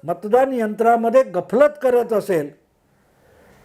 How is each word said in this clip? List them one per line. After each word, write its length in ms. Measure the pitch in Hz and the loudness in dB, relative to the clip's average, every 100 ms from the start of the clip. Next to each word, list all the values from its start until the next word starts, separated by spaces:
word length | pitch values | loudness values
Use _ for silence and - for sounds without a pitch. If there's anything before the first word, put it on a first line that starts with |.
मतदान 480 | 143 180 214 240 269 | -10 -8 0 2 2
यंत्रामध्ये 680 | 254 214 208 226 233 226 254 | -2 -4 0 2 2 2 2
गफलत 480 | 240 180 175 226 294 294 | 0 -4 -2 2 2 2
करत 300 | 254 240 233 | 0 0 0
असेल 480 | 214 190 170 143 - _ _ _ _ _ _ _ _ _ _ | -4 -2 -4 -4 -12 _ _ _ _ _ _ _ _ _ _